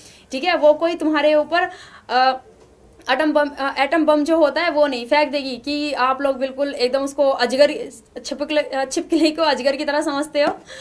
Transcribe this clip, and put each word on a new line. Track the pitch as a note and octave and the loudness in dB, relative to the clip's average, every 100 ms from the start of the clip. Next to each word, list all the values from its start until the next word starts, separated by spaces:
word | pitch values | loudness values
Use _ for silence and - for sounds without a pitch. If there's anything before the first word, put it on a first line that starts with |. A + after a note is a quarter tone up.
| - - - | -20 -20 -10
ठीक | C4 | -4
है। | F4 D#4+ | -2 2
वो | D4 | 4
कोई | D4+ E4+ F4 | 4 0 -2
तुम्हारे | D#4 D4+ D4 D4+ | -2 2 4 2
ऊपर, | D4 E4+ F4+ - - - - | 2 0 -2 -4 -20 -20 -4
अ, | B3+ C4 B3+ - - - _ - - - | 2 2 0 -6 -20 -20 _ -20 -12 -2
atom | C4+ D#4 | 0 2
बम, | D4 D4 | 2 0
अ, | C#4 C4+ C4+ | -2 -4 -2
atom | C#4 E4 D4+ | 0 2 2
बम | D4+ | 2
जो | D4 E4 | 2 4
होता | C#4+ C#4+ | 4 2
है | E4+ | 0
वो | D4 D4 | 2 0
नहीं | B3 A#3+ | 0 0
फेंक | D4 D4 | 2 2
देगी | C#4+ C4+ A#3+ | -2 -4 -8
कि | C#4+ D4 D4 | -6 -4 -4
आप | C4 B3+ C4 | -2 0 0
लोग | C#4 B3+ | -2 -2
बिल्कुल | C4+ C4 C#4+ | -4 -2 -4
एकदम | - B3 C4+ | -2 -2 0
उसको | C#4 C#4 C#4 | -2 0 0
अजगर | C#4 A#3+ C4 C#4+ C#4+ - - - B3 - | 2 0 2 2 2 -10 -14 -20 -18 -12
छिपकल-, | C#4 D4 D4+ D4 | -6 -2 -2 -2
अ, | C4+ C4+ | -4 -4
छिपकली | E4 - D#4+ D#4 | -6 -2 2 2
को | D#4 | 2
अजगर | D#4 B3 C4 C#4 | 0 0 0 -2
की | C#4+ | -2
तरह | D4 | -2
समझते | D#4 C#4 D4+ D4 | -2 -4 -2 0
हो | D4+ F#4 - - | 0 -2 -10 -20